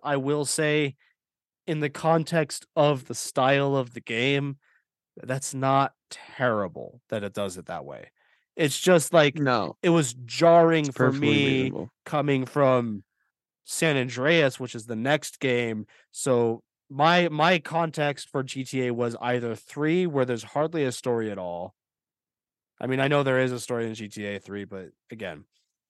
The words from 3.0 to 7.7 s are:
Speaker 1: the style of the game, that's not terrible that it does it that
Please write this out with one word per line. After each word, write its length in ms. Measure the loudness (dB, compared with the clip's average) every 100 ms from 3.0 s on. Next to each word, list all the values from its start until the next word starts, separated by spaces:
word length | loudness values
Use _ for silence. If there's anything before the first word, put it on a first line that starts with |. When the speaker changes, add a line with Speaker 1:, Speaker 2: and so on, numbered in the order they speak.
| -4
Speaker 1:
the 100 | -10
style 600 | -6 0 2 4 2 0
of 180 | -2
the 80 | -8
game, 560 | -6 -2 0 0 -2 -8 _ _ _ _ _ -12
that's 380 | -6 -6 -6
not 400 | -2 2 2 2 _ -20
terrible 920 | -20 -14 -2 0 0 -2 -8 -14 -16 -10
that 140 | -8
it 100 | -6
does 240 | -6 -8 -8
it 100 |
that 180 | -12